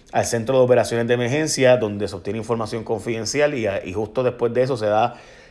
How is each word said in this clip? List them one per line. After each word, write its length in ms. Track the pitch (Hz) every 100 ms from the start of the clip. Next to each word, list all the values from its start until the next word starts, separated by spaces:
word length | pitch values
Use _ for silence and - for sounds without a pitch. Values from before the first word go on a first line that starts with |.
| -
al 120 | -
Centro 340 | 104 117 113 131
de 60 |
Operaciones 440 | 123 120 107 117 117
de 60 |
Emergencia, 640 | 123 120 147 156 - 127 123
donde 300 | 107 101 98
se 80 |
obtiene 240 | 92 101 110
información 460 | 107 113 110 117
confidencial 680 | 110 110 110 113 104 139 147
y, 120 | 139 92
y 260 | 98 -
justo 300 | 95 107 -
después 300 | 123 - 120
de 80 | 117
eso 140 | 127 123
se 100 | 104
da, 280 | 107 120 - - - -